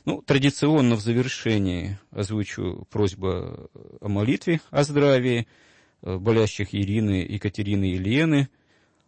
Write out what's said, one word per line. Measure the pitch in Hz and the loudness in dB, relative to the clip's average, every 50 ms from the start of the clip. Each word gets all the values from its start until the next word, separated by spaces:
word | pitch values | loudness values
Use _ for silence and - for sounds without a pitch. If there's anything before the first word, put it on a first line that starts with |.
| - | -6
Ну, | - - - | -6 -6 -4
традиционно | - - 139 135 135 143 - - 147 147 156 147 127 120 117 | -2 0 2 2 2 2 0 2 2 2 4 4 4 4 2
в | 107 | 2
завершении | 101 117 117 123 123 131 - - - 113 110 104 98 92 87 85 90 95 101 - _ _ | 0 0 0 0 0 -2 -4 -4 -2 0 2 2 2 0 -2 -4 -6 -6 -8 -10 _ _
озвучу | - 104 98 95 110 107 98 - - 107 98 90 90 - - _ | -8 -6 -6 -4 -2 -4 -4 -6 -6 -6 -6 -6 -6 -8 -12 _
просьбу | - 104 104 92 - 95 95 95 90 90 90 87 - - - - - - - - - - | -2 0 0 0 0 -2 -4 -4 -4 -4 -6 -10 -12 -14 -16 -20 -20 -20 -20 -20 -18 -10
о | - 104 | -6 -2
молитве, | 98 101 107 123 196 - - 185 165 156 - - | 0 0 2 0 0 -2 0 -2 -2 -2 -2 -2
о | - 143 | 0 0
здравии, | 147 147 143 147 143 143 135 127 123 127 120 120 117 _ _ _ _ _ _ _ _ _ _ - | 0 2 2 2 4 4 4 4 2 2 0 -2 -2 _ _ _ _ _ _ _ _ _ _ -14
э, | - 92 95 | -10 -8 -6
болящих | 92 95 117 113 113 110 104 - - 101 - - | -4 0 2 4 4 4 2 0 -4 -6 -4 -2
Ирины, | 101 98 98 104 113 110 104 95 92 85 - | -2 -2 0 0 0 0 2 0 0 -2 -4
Екатерины, | 104 104 - 101 - - 101 101 104 98 98 | -6 -4 -6 -6 -4 -4 -4 -2 0 0 0
Елены, | 92 90 92 92 101 123 147 165 160 151 139 135 - _ _ _ _ _ _ _ _ _ _ _ | 0 -2 -2 -2 0 0 2 2 2 2 2 0 0 _ _ _ _ _ _ _ _ _ _ _